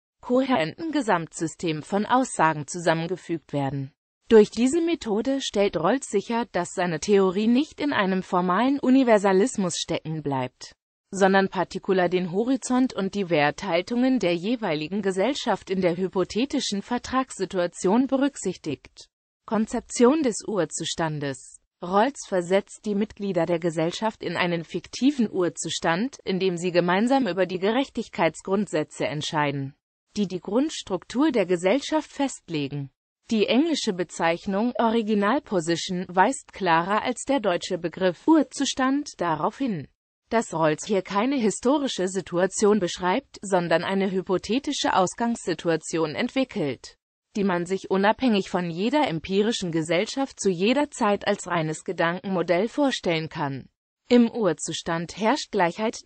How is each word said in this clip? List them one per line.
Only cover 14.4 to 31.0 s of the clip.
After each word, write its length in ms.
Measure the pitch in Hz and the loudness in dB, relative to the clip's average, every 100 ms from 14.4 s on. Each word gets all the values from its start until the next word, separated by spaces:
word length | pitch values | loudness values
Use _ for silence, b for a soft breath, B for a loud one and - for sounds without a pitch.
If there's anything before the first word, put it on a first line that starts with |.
| 185 247 214 151 151 196 | -2 -2 -2 -4 -4 -4
Gesellschaft 680 | 196 185 208 285 - 190 - | -2 0 0 -2 -2 -4 -2
in 120 | 190 | 0
der 160 | 180 160 | 0 0
hypothetischen 840 | 185 196 180 208 277 277 - 196 | -2 -2 -2 0 -2 -2 -4 -6
Vertragssituation 1300 | - 240 - 254 262 - 185 185 175 - 180 220 269 | -4 -6 -2 -4 -4 -6 -6 -2 -2 0 2 2 2
berücksichtigt. 1040 | 269 277 - 196 175 165 139 - - - _ _ _ - | 2 0 -2 -6 -6 -8 -8 -10 -20 -20 _ _ _ -4
Konzeption 760 | 214 220 240 - - 240 320 | -2 -2 -4 -4 4 6 6
des 140 | 262 196 - | 2 -2 -4
Urzustandes. 1120 | 202 156 - 165 - 165 151 143 135 - - _ - | -2 -2 -4 -8 -4 -4 -2 -6 -8 -12 -20 _ -14
Rawls 420 | 175 196 247 277 - | 0 2 2 0 -4
versetzt 580 | 190 175 190 - - 214 | -2 2 0 0 -10 -4
die 100 | 196 | -2
Mitglieder 500 | 220 - 202 175 165 | -2 -4 -2 0 0
der 140 | 170 | 0
Gesellschaft 640 | 170 160 160 - 220 - | 0 0 -2 -2 -4 -4
in 140 | - 175 | -6 -2
einen 260 | 180 170 | 0 -2
fiktiven 640 | 160 180 - - 254 294 208 | -4 -10 -10 0 0 2 0
Urzustand, 880 | - 175 - 170 - 175 170 247 - | 0 -2 -2 -8 -4 0 0 -2 -6
in 160 | - 185 | -4 0
dem 160 | 190 175 | 0 0
sie 160 | 180 | 0
gemeinsam 560 | 175 175 185 240 269 233 | 2 2 2 4 2 2
über 180 | 175 180 | 0 -2
die 140 | 185 | 0
Gerechtigkeitsgrundsätze 1500 | 190 233 277 - 214 - 165 - - 196 208 160 151 - 135 | 0 0 -2 -6 -8 0 0 -2 -2 -2 0 -2 -4 -4 -4
entscheiden, 680 | 147 151 156 147 143 135 - _ _ _ - | -4 -4 -2 0 -2 -8 -12 _ _ _ -4
die 120 | 196 | -4
die 120 | 180 | -4
Grundstruktur 920 | - 214 311 - - 185 | -2 0 0 -4 -6 -6